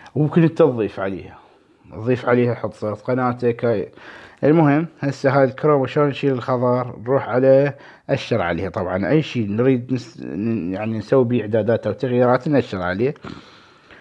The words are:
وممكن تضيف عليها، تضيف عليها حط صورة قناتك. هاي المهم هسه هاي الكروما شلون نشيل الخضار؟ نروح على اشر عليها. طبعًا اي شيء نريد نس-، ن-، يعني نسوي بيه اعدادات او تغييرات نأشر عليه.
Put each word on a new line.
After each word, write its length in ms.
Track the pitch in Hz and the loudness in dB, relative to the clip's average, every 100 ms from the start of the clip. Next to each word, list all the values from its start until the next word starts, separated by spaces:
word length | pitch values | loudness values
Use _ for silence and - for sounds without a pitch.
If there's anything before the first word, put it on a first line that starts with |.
| - | -8
وممكن 400 | - 147 180 160 | -2 0 4 2
تضيف 460 | 160 156 120 101 - | 4 2 2 -4 -4
عليها، 380 | 98 95 98 - - _ _ _ - | -8 -8 -12 -20 -20 _ _ _ -20
تضيف 360 | 82 113 123 123 | -8 -2 -2 2
عليها 260 | 123 120 | 2 2
حط 200 | 113 107 | -2 -8
صورة 200 | - 107 | -8 -8
قناتك. 680 | 101 - 127 123 120 120 117 | -6 -4 -2 -2 -2 -2 0
هاي 280 | 120 107 - - - - - - | 0 -2 -4 -10 -20 -20 -20 -2
المهم 420 | 139 165 151 143 170 - | 2 4 4 4 -2 -6
هسه 400 | 143 135 139 139 | -6 -2 0 4
هاي 40 | |
الكروما 420 | 135 123 156 143 127 | 2 2 2 2 2
شلون 220 | 156 147 | 0 0
نشيل 240 | 123 139 | 0 -2
الخضار؟ 680 | 131 - 127 123 123 123 - | -2 -2 0 0 0 -2 -8
نروح 300 | 113 135 - | -2 -2 0
على 460 | 120 131 135 143 139 - - - | 2 6 6 4 -2 -14 -14 -4
اشر 320 | 139 - 113 | -4 -2 -2
عليها. 260 | 87 85 95 | 0 -2 -4
طبعًا 400 | 110 90 92 92 | -4 -4 -2 2
اي 140 | 151 | 0
شيء 280 | 156 123 104 | 0 -4 -4
نريد 440 | 107 127 131 127 127 | 0 2 2 0 -6
نس-، 220 | - - | -8 -16
ن-، 520 | 62 76 113 113 82 | -10 -6 -4 -4 -4
يعني 260 | 92 110 113 | -6 -6 -6
نسوي 260 | 101 135 | 0 2
بيه 180 | 120 123 | 2 0
اعدادات 440 | 104 110 104 113 107 | -2 0 2 0 -2
او 60 | |
تغييرات 560 | - 131 123 123 127 160 | -4 -2 2 4 2 2
نأشر 340 | 143 117 95 | 0 0 -4
عليه. 320 | 90 92 127 156 - - - - - _ _ - | -4 -2 -4 -4 -14 -18 -20 -20 -20 _ _ -20